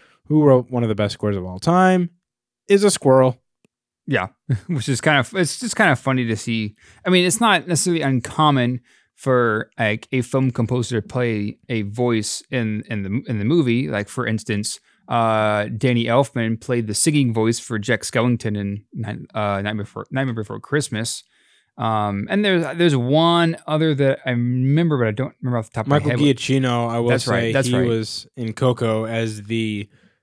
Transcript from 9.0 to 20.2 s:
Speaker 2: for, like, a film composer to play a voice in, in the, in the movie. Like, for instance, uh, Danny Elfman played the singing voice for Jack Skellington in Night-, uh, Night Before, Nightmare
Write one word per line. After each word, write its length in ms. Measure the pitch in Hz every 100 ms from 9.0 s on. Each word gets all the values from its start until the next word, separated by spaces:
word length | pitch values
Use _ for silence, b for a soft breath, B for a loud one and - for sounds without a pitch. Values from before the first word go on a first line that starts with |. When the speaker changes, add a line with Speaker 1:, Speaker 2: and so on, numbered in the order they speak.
| _
Speaker 2:
for, 560 | - 135 127 117 107 - -
like, 300 | 110 107 -
a 100 | 131
film 280 | 120 131 131
composer 500 | 123 117 127 113 117
to 60 | -
play 520 | 123 120 107 104 - -
a 140 | 113
voice 600 | 101 107 123 113 104 - -
in, 320 | 135 110 107 -
in 140 | 107
the, 200 | 98 113 -
in 80 | 110
the 60 |
movie. 440 | 107 170 127 120 147
Like, 200 | 101 101
for 180 | - 117
instance, 540 | 110 - 104 104 - _ _ -
uh, 580 | 120 113 110 107 107 107 117
Danny 280 | 131 120 117
Elfman 540 | 120 135 123 113 113
played 260 | - 120 107
the 80 |
singing 380 | 101 165 147 127
voice 240 | 113 113 117
for 200 | - 110
Jack 220 | 104 113
Skellington 540 | - 123 123 117 110 104
in 280 | 101 101 -
Night-, 340 | - 104 113 -
uh, 260 | 110 104 98
Night 140 | 104 107
Before, 300 | 101 104 -
Nightmare 240 | 131